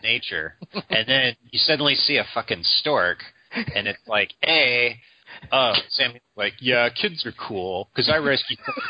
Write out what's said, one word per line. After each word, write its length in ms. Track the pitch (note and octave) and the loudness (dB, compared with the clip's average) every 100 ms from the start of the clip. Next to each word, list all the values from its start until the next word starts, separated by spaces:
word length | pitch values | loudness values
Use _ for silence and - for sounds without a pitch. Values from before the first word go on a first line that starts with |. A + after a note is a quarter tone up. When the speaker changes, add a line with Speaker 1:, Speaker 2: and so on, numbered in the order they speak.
Speaker 1:
nature." 520 | A2 A#2+ - F2+ D#2+ - - | -2 -2 -2 -6 -6 -10 -12
Speaker 2:
<laughs> 160 | G#3 - | -10 -2
Speaker 1:
And 180 | A2 A2 | -2 2
then 280 | C3+ B2+ A#2 - | 2 2 -2 -6
you 80 | - | 0
suddenly 360 | - D3+ D3 C3 | 2 2 2 2
see 220 | C#3+ B2+ | 2 2
a 60 | G2+ | 0
fucking 300 | A#2 - G2 | -4 -4 -2
stork, 540 | E2+ - D3+ C3 F2 F2 - _ - | 2 2 2 2 2 0 -8 _ -10
and 340 | A3+ A3 G#2 G2+ | -8 -4 -2 -4
it's 200 | G2 - | -6 -2
like, 240 | G#2 F#2+ - D3+ | 0 0 -2 0
A, 480 | D#3+ C3 B2 A#2+ A#2 - _ - - - | 4 4 4 0 -2 -20 _ -20 -18 0
oh, 220 | C3+ B2+ G2+ - | 2 4 2 -2
Samuel's 320 | - B2 A#2+ _ - | -2 -2 -2 _ -4
like, 160 | G2+ - | -4 -2
"Yeah, 260 | B2+ B2 A#2+ | 2 4 2
kids 360 | A#2+ G#3 E3 A#2 | 0 -4 -4 -10
are 80 | |
cool 560 | - - G2+ F#2 F#2 G2+ - | -8 -8 -6 -4 -6 -6 -2
'cause 140 | - | 2
I 40 | D#3 | 2
rescued 420 | C#3+ C3+ - C6+ | 2 0 -2 -8
fucking 240 | - C6+ | -8 -8